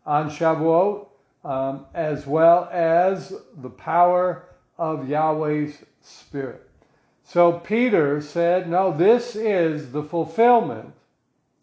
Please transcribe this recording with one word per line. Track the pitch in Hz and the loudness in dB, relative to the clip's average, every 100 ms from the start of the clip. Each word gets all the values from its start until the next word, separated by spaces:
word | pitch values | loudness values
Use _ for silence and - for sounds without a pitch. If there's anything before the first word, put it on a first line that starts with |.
on | 160 147 156 | -4 -2 -2
Shavuot, | - 165 156 160 165 202 202 - _ _ _ | -2 0 2 2 2 2 -2 -12 _ _ _
um, | 151 135 135 143 - | -8 -6 -6 -8 -10
as | 170 156 147 135 | -6 -4 -4 -2
well | 156 165 175 175 | 4 6 4 2
as | 180 165 170 185 190 147 190 - 160 | -2 2 2 2 -2 -8 -16 -18 -16
the | 123 | -16
power | - 165 165 180 180 180 160 - _ _ - | -12 -2 2 4 4 0 -4 -12 _ _ -8
of | 160 156 131 | -6 -4 -4
Yahweh's | 147 156 156 151 151 147 - - _ | 0 0 0 -2 -2 -4 -8 -20 _
Spirit. | _ - - 143 131 - - _ _ _ _ _ | _ -20 -12 -8 -8 -10 -20 _ _ _ _ _
So | _ 175 175 | _ 2 2
Peter | 170 - 220 247 190 143 147 | 2 -2 0 2 2 2 -2
said, | 147 170 170 185 170 | -4 -2 0 0 0
"No, | 175 190 | 0 0
this | 156 190 240 240 214 | 2 4 2 0 -6
is | 220 190 165 147 127 | -2 0 0 -2 -6
the | 139 | -8
fulfillment, | 147 170 160 - 240 240 170 110 120 - _ _ _ _ _ _ | -6 -4 -4 2 4 4 0 -8 -14 -20 _ _ _ _ _ _